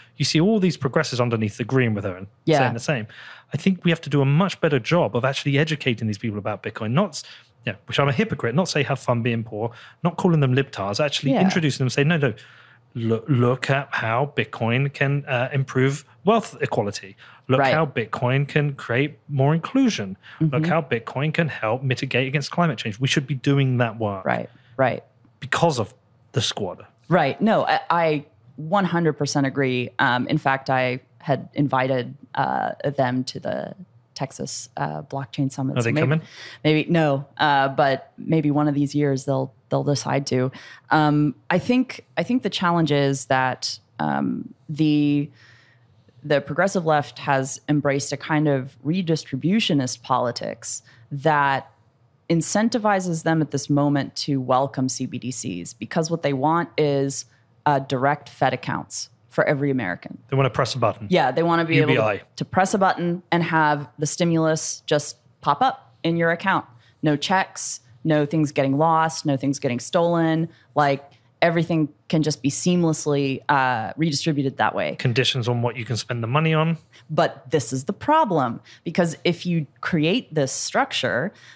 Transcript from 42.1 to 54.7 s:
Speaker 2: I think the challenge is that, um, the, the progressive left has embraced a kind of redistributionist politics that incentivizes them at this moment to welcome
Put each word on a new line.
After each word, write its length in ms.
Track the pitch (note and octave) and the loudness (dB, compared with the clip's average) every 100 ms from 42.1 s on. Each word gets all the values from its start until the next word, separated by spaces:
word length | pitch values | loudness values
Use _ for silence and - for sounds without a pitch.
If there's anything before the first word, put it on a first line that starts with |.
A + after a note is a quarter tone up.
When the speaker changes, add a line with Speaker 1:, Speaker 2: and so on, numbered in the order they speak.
| - | -4
Speaker 2:
I 60 | |
think 200 | F3 B3 | -2 -2
the 80 | G3+ | -2
challenge 420 | - F3 E3+ D#3 | 0 2 4 4
is 320 | C#3+ C#3 C3+ - | 4 2 0 0
that, 520 | C3 C3 - - - _ - | 2 0 -2 -6 -8 _ -6
um, 540 | D2+ C#2+ C2 C2 - - - | -2 -2 -2 -4 -10 -16 -8
the, 600 | D3 D#3 D3+ D3 D3 C#3+ - - - _ _ _ _ _ _ | 0 2 4 2 0 -2 -10 -20 -20 _ _ _ _ _ _
the 180 | C#3+ C#3+ | 0 0
progressive 420 | - D3+ F#3+ F#3+ D#3+ | 0 0 0 0 2
left 320 | D3 - - | 2 0 -4
has 400 | - C3+ C3+ - - | 0 0 0 -4 -2
embraced 440 | D3 C#3 C#3 - | 0 2 0 -2
a 40 | C#3 | -6
kind 280 | - D3+ D3 | -2 0 2
of 300 | C#3 C3 - | 0 -2 -8
redistributionist 1200 | C#3+ F#3 E3 D#3 - C3 D3 A3 - C#3+ B2+ - | -4 -2 0 -2 -2 -4 0 0 2 0 0 -4
politics 800 | - B2 A#2+ A#2 A2 - - - - - - | -2 0 0 -4 -8 -10 -10 -12 -14 -20 -12
that 600 | C#3+ D#3 D3 C#3 C3 - _ _ _ _ _ - | -2 2 2 2 0 -6 _ _ _ _ _ -2
incentivizes 920 | E3+ - G#3 A3+ B3 G#3+ G3 F#3 D#3+ | 0 0 0 0 0 2 0 0 -2
them 180 | E3 D#3+ | 0 0
at 100 | D3+ | 0
this 180 | C#3 - | -2 0
moment 460 | C#3+ C#3+ C#3+ - - | 2 2 2 -2 -6
to 240 | - C3+ | -4 -2
welcome 480 | B2+ B2+ C#3 | 2 2 0